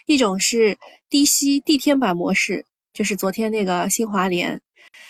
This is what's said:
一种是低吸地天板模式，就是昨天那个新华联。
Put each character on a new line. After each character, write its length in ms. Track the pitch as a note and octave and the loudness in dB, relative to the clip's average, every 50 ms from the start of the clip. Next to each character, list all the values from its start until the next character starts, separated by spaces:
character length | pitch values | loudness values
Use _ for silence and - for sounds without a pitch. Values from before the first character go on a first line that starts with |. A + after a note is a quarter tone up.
| _ | _
一 80 | - D4+ | 0 2
种 240 | C4 B3+ G3+ F#3 G3 | 2 2 0 0 -2
是 380 | - - A#3+ A#3 A3 G#3 F3+ - - - - _ _ _ | -2 0 2 2 2 2 2 -2 -8 -20 -20 _ _ _
低 160 | - C#4 C#4+ | 2 2 4
吸 340 | D4 - - C#4+ C#4 C#4 C#4+ | 4 2 0 0 0 0 0
地 160 | - - D#4 | 2 2 0
天 240 | C4+ - D4 C#4+ C4+ | 2 2 2 2 2
板 160 | B3+ G3 F3 | 2 0 0
模 180 | F3 F3 F#3 F#3+ | -2 -2 -2 -2
式， 320 | - - - F#3+ - - _ _ _ _ _ _ | -2 -2 -4 -6 -8 -8 _ _ _ _ _ _
就 100 | - G#3+ | -6 -4
是 120 | G3 G#3 | -4 -4
昨 160 | F#3 - F#3+ | -2 -4 -4
天 200 | F#3 - A3+ A3 | -2 -2 -4 -2
那 140 | A3 A3 G3+ | -2 -2 -2
个 220 | F#3 F3+ F3 F3 G3 | 0 0 -2 -2 -2
新 180 | - - A3+ | -2 -2 -4
华 200 | G#3+ G3+ G3 F#3 | -2 -2 -2 0
联。 320 | F#3+ F3+ F3 F3 E3 E3 E3+ - _ _ _ _ - _ - - | 0 -2 -2 -4 -4 -6 -10 -14 _ _ _ _ -20 _ -20 -20